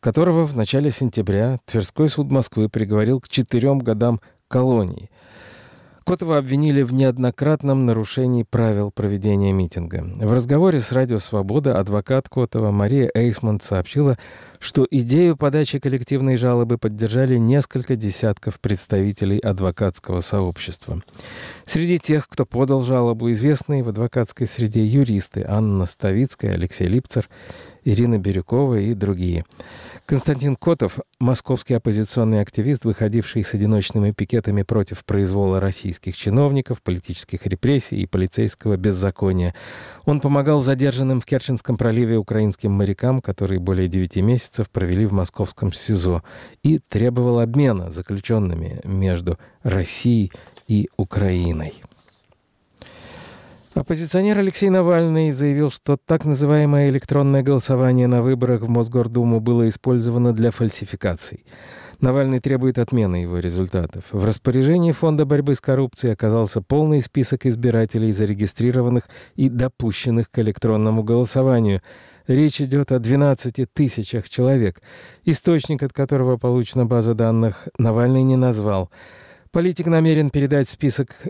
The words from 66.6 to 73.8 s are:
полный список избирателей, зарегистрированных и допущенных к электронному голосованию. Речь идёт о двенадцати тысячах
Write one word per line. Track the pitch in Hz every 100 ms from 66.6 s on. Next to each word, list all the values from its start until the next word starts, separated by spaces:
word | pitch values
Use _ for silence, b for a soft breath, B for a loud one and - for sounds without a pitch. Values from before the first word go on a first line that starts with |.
полный | 95 143 156 151
список | 117 - 123 131 131
избирателей, | 117 123 117 110 113 110
зарегистрированных | 98 104 101 104 - 120 127 120 123 - B B B
и | 135
допущенных | 120 131 _ 120 95 127 113 113
к | -
электронному | 110 98 120 110 107 110
голосованию. | 107 117 123 131 131 120 110 95 B B B B -
Речь | 131 151 -
идёт | 139 139 139
о | 127
двенадцати | 113 139 143 131 127 117 127
тысячах | -